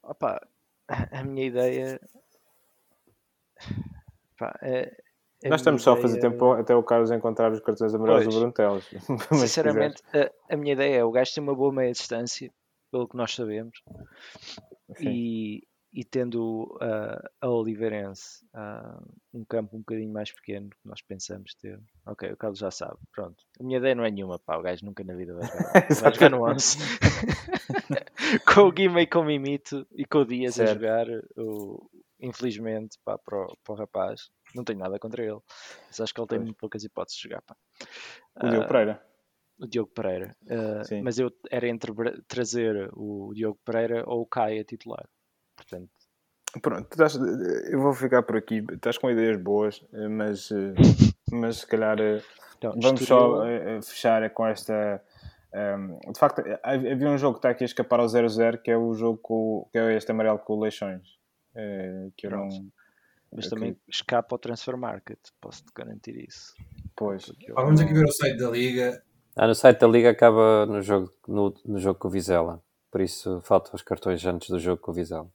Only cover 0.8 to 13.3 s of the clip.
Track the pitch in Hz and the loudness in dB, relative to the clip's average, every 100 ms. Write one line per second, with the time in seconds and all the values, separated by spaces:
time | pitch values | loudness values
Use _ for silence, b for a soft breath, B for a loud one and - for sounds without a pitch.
0.8 | - - - 139 135 135 131 123 127 131 | -8 -6 -6 -8 -8 -6 -4 0 0 0
1.8 | 131 131 - _ _ _ _ _ _ _ | -6 -10 -16 _ _ _ _ _ _ _
2.8 | _ _ _ _ _ _ _ _ B B | _ _ _ _ _ _ _ _ B B
3.8 | B B - _ _ _ 117 - 135 127 | B B -20 _ _ _ -10 -8 -4 -4
4.8 | 131 - _ _ _ _ 139 156 143 139 | -4 -12 _ _ _ _ 0 2 2 4
5.8 | 139 120 120 113 120 117 123 117 110 123 | 4 6 4 2 0 4 4 4 4 4
6.8 | 113 117 113 117 117 110 113 110 - 107 | 6 2 4 0 -2 0 0 0 -2 0
7.8 | 113 107 110 110 110 110 120 123 104 98 | 0 0 4 6 6 2 0 2 2 2
8.8 | - 98 - 127 - 151 120 160 151 - | -6 -18 -6 -6 2 2 4 2 2 2
9.8 | 147 - _ 147 139 _ _ 151 147 135 | 0 -2 _ 0 0 _ _ -4 -2 0
10.8 | 139 131 117 120 127 - 143 135 139 135 | 2 2 4 2 0 -2 -4 0 2 2
11.8 | 127 123 - 117 120 - 127 _ _ _ | -2 -2 -6 -6 -6 -8 -12 _ _ _
12.8 | _ 127 120 127 113 | _ -6 -4 -4 -6